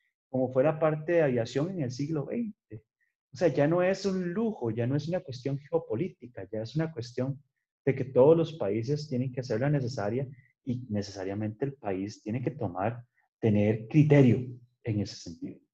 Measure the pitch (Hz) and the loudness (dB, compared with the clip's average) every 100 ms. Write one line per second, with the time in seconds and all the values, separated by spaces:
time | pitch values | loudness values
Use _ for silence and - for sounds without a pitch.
0 | _ _ _ 127 127 131 147 156 156 156 | _ _ _ -2 0 4 2 4 0 0
1 | 156 170 147 120 113 139 170 190 123 120 | 0 2 4 2 0 -2 -2 -2 -4 -4
2 | 143 156 135 240 226 - - 110 _ _ | -4 -4 -4 -4 -6 -8 -16 -18 _ _
3 | _ _ _ - 175 147 143 175 180 190 | _ _ _ 0 2 4 4 4 2 2
4 | 196 190 175 175 226 208 117 110 117 143 | 0 -2 -2 -2 -2 -2 -4 -2 0 0
5 | 151 180 156 120 135 139 - 165 - 110 | -2 -4 -6 -8 -6 -6 -4 -4 -2 -4
6 | 180 - 123 107 95 110 113 143 160 160 | -4 -8 -18 -14 -10 -8 -6 -4 -4 -6
7 | 131 - 131 139 _ _ _ _ - 131 | -10 -6 -6 -6 _ _ _ _ -2 -2
8 | 127 123 139 165 160 - 101 110 117 147 | 0 6 8 6 2 -4 -2 -2 -2 -4
9 | - 123 131 127 120 110 139 147 120 - | -4 -4 -4 -6 -4 0 0 0 -2 -4
10 | 101 120 - - _ _ - 120 - 104 | -4 -2 -4 -10 _ _ -6 -6 -4 -4
11 | 98 98 95 98 107 104 139 - 104 92 | -4 -6 -6 -4 -4 -4 -6 -6 -6 -4
12 | 101 - 107 123 127 - 104 87 104 120 | -4 -8 -8 -6 -4 -6 -6 -4 -4 -4
13 | - _ _ _ 117 104 104 110 - 156 | -12 _ _ _ 2 4 4 2 2 4
14 | 147 147 127 104 - - - _ 120 104 | 8 8 8 6 0 -12 -20 _ -4 -2
15 | 98 - - 82 - - _ | -2 -6 -14 -12 -12 -12 _